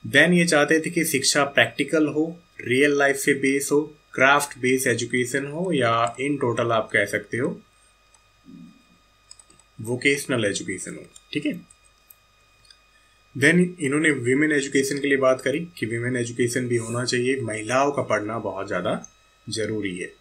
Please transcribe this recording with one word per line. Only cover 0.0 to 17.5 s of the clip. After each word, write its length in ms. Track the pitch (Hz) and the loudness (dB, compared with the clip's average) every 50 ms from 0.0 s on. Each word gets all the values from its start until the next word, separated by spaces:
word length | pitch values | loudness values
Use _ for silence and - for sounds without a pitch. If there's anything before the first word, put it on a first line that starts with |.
| - 113 | -12 2
Then 280 | 113 139 151 170 180 175 | 4 4 6 6 6 4
ये 80 | 170 | 4
चाहते 340 | 170 160 147 147 147 160 156 | 4 4 2 4 4 4 2
थे 100 | 160 151 | 2 0
कि 140 | - 170 156 | -2 -2 -2
शिक्षा 400 | - - 135 - - - 151 143 | 0 -2 0 0 2 2 2 0
practical 600 | 139 - - 117 117 - - 143 131 - 160 151 | 0 2 0 0 0 0 -4 -4 0 2 0 0
हो, 340 | 147 131 151 156 165 170 175 _ _ _ - | 2 0 0 -2 -2 -4 -12 _ _ _ -14
real 320 | - - 123 131 143 147 | -4 -2 2 4 4 4
life 240 | 143 143 143 139 139 139 - | 4 4 2 2 0 0 0
पे 80 | 151 139 | 0 0
base 340 | 131 135 135 135 139 139 - | 2 2 0 0 0 0 2
हो, 220 | 139 147 156 151 - _ _ _ - | 0 0 0 0 -10 _ _ _ 0
craft 440 | - 131 135 143 147 143 - - 127 | 2 4 6 6 4 2 -2 -8 -2
based 280 | 120 127 131 127 127 | 0 0 2 2 2
education 600 | 127 117 110 120 117 120 123 123 120 - 139 139 | 0 0 0 -2 -2 -2 -2 -2 -2 -2 -4 -4
हो, 260 | 143 147 160 180 190 | -4 -6 -6 -4 -2
या 440 | 165 139 120 117 113 117 117 117 - | 0 0 2 2 2 2 0 0 -2
in 140 | - 131 143 147 131 131 | -4 -4 -2 -2 0 0
total 260 | 120 113 120 120 117 | -2 0 0 0 0
आप 200 | 117 113 110 - | 0 0 0 0
कह 120 | - 110 101 | 0 0 0
सकते 320 | 104 - 107 - - - | 0 -2 -6 -4 -4 -6
हो 260 | 117 131 175 - - - _ _ _ _ _ _ _ _ _ _ _ _ _ _ _ _ - - - - - - _ _ _ _ _ _ _ _ _ _ _ - _ _ _ _ _ _ _ _ - | -4 -4 -4 -6 -8 -14 _ _ _ _ _ _ _ _ _ _ _ _ _ _ _ _ -20 -20 -20 -20 -20 -20 _ _ _ _ _ _ _ _ _ _ _ -20 _ _ _ _ _ _ _ _ -14
vocational 640 | 113 107 123 120 - 139 139 143 - - 139 120 110 | -8 -6 -6 -2 0 0 0 0 -2 -4 -4 -2 -2
एजुकेशन 500 | 101 95 - 90 - 95 90 - 90 85 | -2 -2 -4 -6 -8 -10 -10 -10 -12 -14
हो, 120 | 78 - - _ - _ _ | -14 -18 -20 _ -20 _ _
ठीक 140 | - 147 - | -8 -6 -4
है। 140 | 294 214 180 - _ - _ _ _ _ _ _ _ - _ _ _ _ _ 1077 _ _ _ _ _ - _ _ _ _ _ _ _ _ _ _ _ _ 127 | -4 -6 -6 -12 _ -20 _ _ _ _ _ _ _ -20 _ _ _ _ _ _ _ _ _ _ _ -20 _ _ _ _ _ _ _ _ _ _ _ _ 2
Then 420 | 127 147 160 180 180 175 - - | 4 4 6 6 4 2 0 -6
इन्होंने 300 | - 135 139 151 160 160 | -4 -2 0 2 2 2
women 420 | 143 127 117 120 127 143 156 151 | 2 2 0 2 2 4 2 2
education 460 | 151 143 135 - - 139 135 135 147 139 | 2 0 0 2 0 0 0 2 -2 -2
के 100 | 135 143 | 0 0
लिए 80 | 139 | 2
बात 240 | 131 131 131 131 127 | 4 4 4 2 2
करी 200 | - 135 131 160 | 0 -4 -2 -2
कि 260 | - - - - 127 | -6 -8 -8 -8 -6
विमेन 300 | 107 113 117 117 123 127 | -4 -4 -4 -4 -2 -2
एजुकेशन 500 | 123 117 117 120 - 123 117 - 131 127 120 | -2 -4 -4 -2 -2 -2 0 0 -2 -2 0
भी 80 | 120 | -2
होना 280 | 117 113 110 117 120 127 | -2 -2 -4 -6 -4 -2
चाहिए, 360 | 123 131 123 120 127 135 131 | -2 -2 0 0 0 -2 -2
महिलाओं 520 | 120 107 | -4 -6